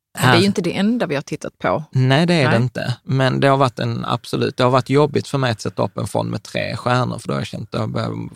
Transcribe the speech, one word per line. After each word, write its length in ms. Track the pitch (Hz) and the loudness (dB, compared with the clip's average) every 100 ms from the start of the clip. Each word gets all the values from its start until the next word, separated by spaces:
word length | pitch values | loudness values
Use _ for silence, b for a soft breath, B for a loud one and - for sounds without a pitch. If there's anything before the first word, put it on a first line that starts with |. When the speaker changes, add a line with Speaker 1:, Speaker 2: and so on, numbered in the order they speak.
| _ - | _ -2
Speaker 1:
Men 80 | 131 | 2
det 20 | |
är 40 | 123 | 4
ju 40 | |
Speaker 2:
Här 60 | 202 | 4
Speaker 1:
inte 160 | 202 | 2
det 160 | 175 - | -2 0
enda 280 | 202 240 175 | 0 0 -2
vi 100 | 143 | -4
har 60 | |
tittat 360 | - 151 - - | -6 -8 -10 -4
på. 260 | - - 151 | -2 -2 -2
Speaker 2:
Nej, 340 | 131 127 135 170 | 2 4 4 4
det 80 | |
är 100 | 175 123 | 4 4
Speaker 1:
Nej. 80 | 117 | 2
Speaker 2:
det 60 | |
inte. 340 | 123 - - 123 | 0 -2 -6 -6
Men 360 | - 131 131 135 | -2 0 2 2
det 80 | 139 | 4
har 100 | 135 | 4
varit 220 | 131 - | 2 0
en 260 | 120 120 117 | -4 -4 -4
absolut, 520 | 123 - 143 113 - | -4 -4 -2 -2 2
det 60 | |
har 80 | 127 | 4
varit 180 | 127 - | 4 4
jobbigt 380 | 135 151 135 - | 2 2 0 -2
för 100 | 139 | -2
mig 140 | 127 | 0
att 100 | 113 | -2
sätta 220 | - - | -4 -4
upp 140 | 117 117 | -4 -4
en 100 | 113 | -4
fond 240 | 113 - | -2 -2
med 120 | 113 | -6
tre 320 | - 117 - 120 | -6 -6 -4 -4
stjärnor, 420 | 123 123 120 117 | 0 0 0 -4
för 80 | - | -4
då 60 | |
har 60 | 139 | -4
jag 80 | - | -6
känt 280 | - 110 123 | -10 -8 -6
att 40 | |
jag 80 | 113 | -4
behöver 380 | 120 113 110 113 | -4 -4 -6 -10